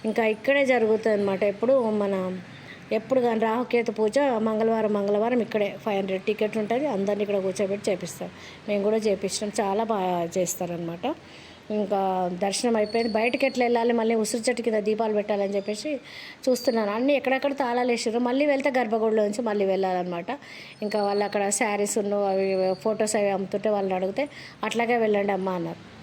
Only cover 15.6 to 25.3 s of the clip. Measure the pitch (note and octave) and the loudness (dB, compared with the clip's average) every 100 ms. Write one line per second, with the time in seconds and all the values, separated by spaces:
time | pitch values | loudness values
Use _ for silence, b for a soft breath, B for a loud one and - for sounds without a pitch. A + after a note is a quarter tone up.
15.6 | G3 G#3+ D#4 C#4 B B B B - A#3+ | -4 -6 -4 -6 B B B B 0 2
16.6 | - A3+ G#3 G#3+ C4+ C#4 B3 C4 C#4+ C#4 | 2 2 0 0 2 2 2 0 0 0
17.6 | B3+ A#3+ B3 A#3 A#3 A#3 B3 C4 D4 C4+ | 0 0 0 0 0 0 0 2 2 2
18.6 | C#4 B3+ A3+ A3+ A3 A3 G#3 G#3 A3+ G#3 | 2 0 0 0 2 2 2 0 -2 0
19.6 | G3 F#3+ F#3+ F3+ F3+ E3+ F3 C#4+ B B | 2 2 0 0 -2 -6 -6 -10 B B
20.6 | B B G#3+ G#3 G3+ G3+ G3+ G#3 G3 G3+ | B B -4 0 0 0 0 0 0 2
21.6 | A3 G#3 G3+ A3+ G3+ G3+ G3 F#3+ F#3+ F#3+ | 0 0 0 0 0 0 2 2 2 2
22.6 | F#3 F#3 A3 G#3+ G#3+ A3 G3+ G3 F#3+ G3+ | 0 0 -2 0 0 2 2 0 -2 -2
23.6 | G#3+ G3+ G3 F#3 F#3+ G3+ C#4+ B B B | 0 0 0 -2 -2 -4 -6 B B B
24.6 | G#3+ A3 A#3 A#3+ A3 G3+ G3+ | -4 -2 0 2 4 2 2